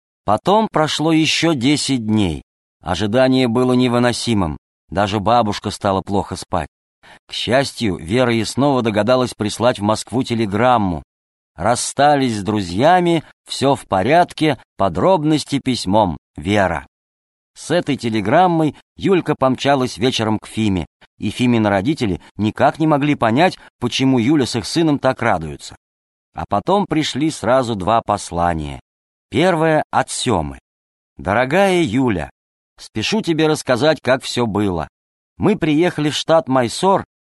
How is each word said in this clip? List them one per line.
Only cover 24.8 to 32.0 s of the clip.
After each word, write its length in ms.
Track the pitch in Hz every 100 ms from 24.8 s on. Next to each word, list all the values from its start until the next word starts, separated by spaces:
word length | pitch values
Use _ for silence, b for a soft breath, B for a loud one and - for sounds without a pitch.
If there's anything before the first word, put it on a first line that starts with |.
| 160 139
так 240 | 131 -
радуются. 540 | 113 90 78 69 - - _ _ _ _ _
А 120 | - 82
потом 380 | 101 160 202 -
пришли 420 | 156 143 127 156
сразу 460 | - 165 131 117 104
два 260 | 90 113
послания. 800 | - 101 - 85 87 80 71 65 _ _ _ _ _
Первое — 540 | 127 185 160 160 151 -
от 180 | 120 -
Сёмы. 480 | - 123 92 73 65 _ _ _ _ _ -
"Дорогая 640 | 73 110 131 180 196 175
Юля, 480 | 135 127